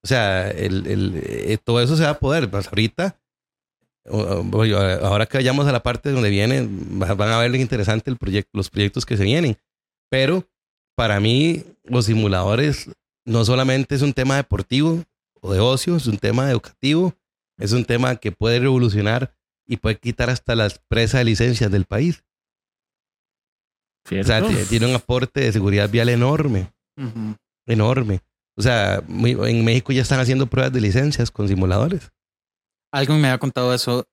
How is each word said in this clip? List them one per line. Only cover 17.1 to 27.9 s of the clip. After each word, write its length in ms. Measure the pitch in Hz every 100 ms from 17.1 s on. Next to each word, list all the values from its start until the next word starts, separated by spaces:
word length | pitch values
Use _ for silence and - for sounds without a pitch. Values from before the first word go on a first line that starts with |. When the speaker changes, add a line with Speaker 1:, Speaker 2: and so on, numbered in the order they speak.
| - _ _ _ _
Speaker 1:
es 140 | 101
un 140 | 123 117
tema 300 | 117 127 123
que 160 | 107
puede 260 | 90 110 120
revolucionar 760 | 135 127 120 101 104 117 127 _ _ _ -
y 100 | 117
puede 220 | 110 107
quitar 320 | 120 117 120
hasta 260 | 127 - 113
las 240 | 104 - _
presas 320 | 110 113 131
de 40 | 120
licencias 440 | 98 120 117 110
del 140 | 98
país. 400 | 90 104 165 - _ _ _ _ _ _ _ _ _ _ _ _ _ _ _ _ _ _ -
Speaker 2:
¿Cierto? 240 | 95 98 113 214
Speaker 1:
O 40 |
sea, 80 | 208
t-, 80 | 95
tiene 200 | 113 120
un 80 |
aporte 460 | 127 - 123 123 -
de 120 | 123
seguridad 360 | 107 98 101 101
vial 200 | 117 117
enorme. 640 | 120 123 151 151 104 92 _ _ -
Speaker 3:
Ujú. 400 | 127 113 107 107 _ _ -
Speaker 1:
Enorme. 540 | 113 107